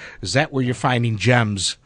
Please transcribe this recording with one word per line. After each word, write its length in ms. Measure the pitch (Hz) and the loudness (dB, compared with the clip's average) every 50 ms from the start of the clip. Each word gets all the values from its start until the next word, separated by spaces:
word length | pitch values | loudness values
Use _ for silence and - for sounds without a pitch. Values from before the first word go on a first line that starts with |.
| - - - - | -10 -16 -14 -10
is 120 | - 95 - | -8 -2 0
that 180 | 131 156 - | 0 0 0
where 100 | 139 135 | -2 -2
you're 100 | 127 123 123 | 0 0 -2
finding 440 | - - 135 127 117 120 117 113 98 | 0 0 0 2 2 0 0 -2 0
gems? 580 | 90 123 123 123 113 107 104 95 90 - - - _ | 2 4 4 4 4 2 0 -2 -4 -4 -6 -8 _